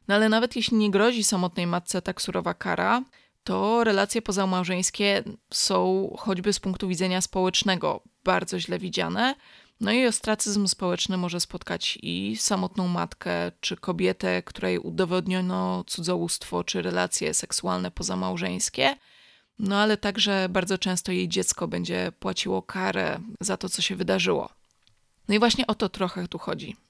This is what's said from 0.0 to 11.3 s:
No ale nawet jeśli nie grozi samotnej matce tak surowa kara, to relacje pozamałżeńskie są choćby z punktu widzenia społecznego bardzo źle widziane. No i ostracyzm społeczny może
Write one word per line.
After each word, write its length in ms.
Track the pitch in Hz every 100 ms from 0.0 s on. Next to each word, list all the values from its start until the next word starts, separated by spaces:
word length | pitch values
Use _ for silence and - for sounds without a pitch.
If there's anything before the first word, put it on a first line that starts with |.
| -
No 60 |
ale 140 | 202 220
nawet 280 | 220 240 240
jeśli 200 | 214 220
nie 140 | 214
grozi 340 | 196 226 240
samotnej 420 | 202 185 180 180 175
matce 360 | 175 - 180
tak 200 | 190 180
surowa 320 | - 185 175
kara, 480 | 170 175 170 185 240 262 _ _ _
to 400 | - 185 202 233
relacje 380 | 226 196 202 226
pozamałżeńskie 1000 | 220 196 190 180 180 180 190 - 202 196 214 - _
są 580 | - - 185 185 190 190 -
choćby 340 | - 180 202
z 80 | 202
punktu 280 | 190 180 190
widzenia 320 | 175 185 185
społecznego 800 | - 190 185 - 202 180 - - - _
bardzo 360 | - 180 175 180
źle 180 | 160 175
widziane. 560 | 180 185 165 190 247 285 - - - _
No 120 | 208
i 140 | 240 247
ostracyzm 640 | - 220 214 214 202 196
społeczny 480 | - 180 175 - 185
może 240 | 175